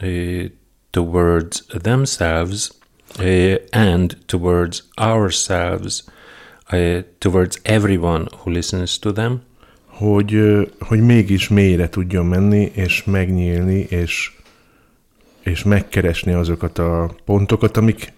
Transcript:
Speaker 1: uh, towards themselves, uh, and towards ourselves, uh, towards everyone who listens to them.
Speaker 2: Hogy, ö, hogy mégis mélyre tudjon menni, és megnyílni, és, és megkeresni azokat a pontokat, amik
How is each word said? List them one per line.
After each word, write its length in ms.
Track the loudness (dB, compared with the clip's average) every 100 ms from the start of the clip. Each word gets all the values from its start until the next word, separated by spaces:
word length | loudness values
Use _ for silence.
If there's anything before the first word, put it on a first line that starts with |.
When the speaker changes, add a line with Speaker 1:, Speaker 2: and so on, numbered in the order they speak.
Speaker 1:
uh, 440 | -6 -6 -6 -6 -8 -14 _ _ _
towards 760 | -4 -2 2 2 2 -2 -8 -10 -6
themselves, 920 | -2 0 0 -2 -2 -2 -2 -6 -8 -12 _ _ _ -4
uh, 360 | 0 4 2 0 -2
and 460 | 2 2 2 0 -4 -6
towards 580 | -2 0 0 0 -6 -12 -4
ourselves, 1040 | 0 2 0 -2 -2 -2 -2 -4 -6 -10 -12 -20 -20 -20 -20 -20 -4
uh, 280 | 0 0 -2 -6 _
towards 400 | 0 2 0 -2
everyone 600 | 0 2 2 2 0 -2 -4 -8
who 140 | -6
listens 480 | -4 -4 -4 -4 -4
to 120 | -4
them. 300 | -4 -4 -6 -10 _ _ _ _
Speaker 2:
Hogy, 480 | -4 0 2 2
ö, 280 | 2 4 4 0 -6
hogy 220 | -2 2
mégis 480 | 6 6 4 0 2
mélyre 400 | 4 4 2 0
tudjon 360 | -4 -4 -2 0
menni, 460 | 2 4 2 2
és 300 | -2 -2 -2
megnyílni, 840 | -2 -2 0 0 0 0 0 -2 -2
és, 420 | -4 -4 -6 -10 -14 _ _ _ _ _ _ _ _ _ _
és 200 | -8 -4
megkeresni 720 | 0 0 0 -2 0 -2 -2
azokat 440 | 0 0 -4 -4 -4
a 380 | -2 -2 -4 -6 -2
pontokat, 520 | 0 2 2 0 2
amik 360 | 2 0 -8